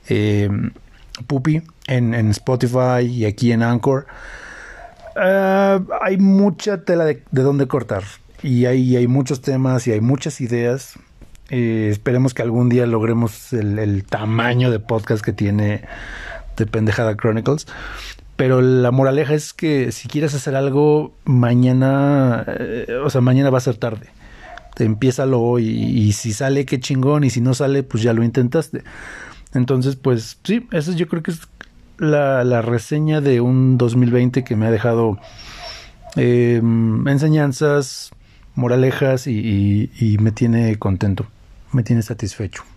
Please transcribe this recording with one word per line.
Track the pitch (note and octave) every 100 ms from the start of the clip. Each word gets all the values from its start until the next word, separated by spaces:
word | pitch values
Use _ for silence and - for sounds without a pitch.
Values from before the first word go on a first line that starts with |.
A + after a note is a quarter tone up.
| -
eh, | G#2 G#2 G#2 G2+ G2+ - - - - - - B2+
Pupi, | C#3 C#3 D#3 D#3+ _ -
en, | B2+ A#2
en | A#2 A2
Spotify | G2+ - B2+ B2 B2 B2+ B2 B2
y | B2
aquí | G#2+ G#2 A#2+
en | A#2
Anchor. | A#2 A#2+ C3+ C3+ D3 - - - - - - - - - -
Eh, | - F#3+ G3 F#3+ F#3+ G3 G3 F#3+ -
hay | F#3 F#3+
mucha | G3 G3 G3+ G3 G#3 G3
tela | - E3+
de, | D#3+ D3+ -
de | C3
dónde | C3+ C#3 C3+
cortar | C#3+ A#2 G2+ G2 - - -
y | D3+ B2 B2
hay, | C3 B2+ B2
hay | A#2+
muchos | C3 C3 B2+
temas | C#3+ C3+ C3 B2+ B2
y |
hay | G#2+
muchas | A#2 C#3+ D#3+ -
ideas. | B2 A#2+ A#2+ C3+ - - - - - - -
Eh, | B2+ A#2 A2+ G#2+
esperemos | G#2 C3 B2 C3
que | B2+
algún | A#2 A#2 B2
día | B2 A#2+
logremos | A2+ A2+ A#2 A#2 - -
el, | A#2+ G#2 G#2
el | G#2+ G2
tamaño | G2 - A2 A2+ A#2+ A#2+ B2+
de | A2
podcast | G#2+ A2+ G#2+ A2
que | G#2
tiene | G2+ G2+ G#2 G#2 G#2 - - - - - - -
The | - G#2+
Pendejada | A2 G#2+ G#2 A2+ G#2
Chronicles. | A#2 A2 A2 D3+ - - - - - - - -
Pero | C3 B2+
la | B2+ B2+ B2
moraleja | B2+ C3+ C#3 C#3
es | D3+ D3
que | - D#3+ C#3+ B2
si | A#2+ A#2+
quieres | - D3+
hacer | C#3 D3 C3+
algo | C#3 C#3 D3+ D3+ D3 -
mañana, | - B2 A#2+ B2 B2+ B2+ C3 C#3 C#3 C#3+ C3 A2+ -
eh, | - B2 A2+ - A#2+
o | C#3+
sea, | C3
mañana | B2 C3 C#3
va | C3
a |
ser | C3 G#2+
tarde. | A#2+ A2 - - - - - - - -
Empiézalo | A2+ G#2+ C3 B2 C3+ B2+
hoy | A#2 B2 A2
y, | A2+ A2+ B2+
y | G#2
si | G2+ A#2
sale, | G#2+ C3+ C#3 C3+
qué | C3+
chingón, | - C3 C3 D3
y | C#3
si | A#2+
no | B2
sale, | B2+ C3+ C#3
pues | C#3 A2+
ya | A#2
lo | A2+
intentaste. | A#2 A#2 B2 E3 - - - - - - - - -
Entonces, | C3+ B2 C3 C3
pues | C3 C#3 A#2+ A2 -
sí, | - A3+ A#3
esa | F3 D3+
yo | E3+ E3+
creo | E3+
que | D#3+
es | E3 - - - - - -
la, | D#3 D3 C#3 C3
la | B2 A#2+
reseña | A2+ A#2 - D3+ D#3 D3+
de | C#3 B2
un | B2 C3 C3 B2+
dos | A#2+
mil | A#2+ A#2+
veinte | B2 B2 B2+
que | B2+ G#2+
me | A2+
ha |
dejado, | A2 A#2+ A#2 A2+ G2+ - - - - - - - - - -
eh, | A#2+ A#2+ A#2+ A#2 A#2 A2+ A2+ A2 B2
enseñanzas, | C#3 D#3 D#3 C#3+ C3 D3+ C#3+ C3+ - - - - - - -
moralejas | B2 B2 C3 - C#3 C3 C3+
y, | G#2+
y, | A2+ G2+ G2+ G2+ - -
y | A2+ G#2
me | A2
tiene | A2 A#2+ A2+ A2+ G#2+
contento, | G#2 F#2 G#2 F#2+ G2+ - - - -
me | C3
tiene | G#2+ A#2+
satisfecho. | G#2+ A2 G#2 - G2 - -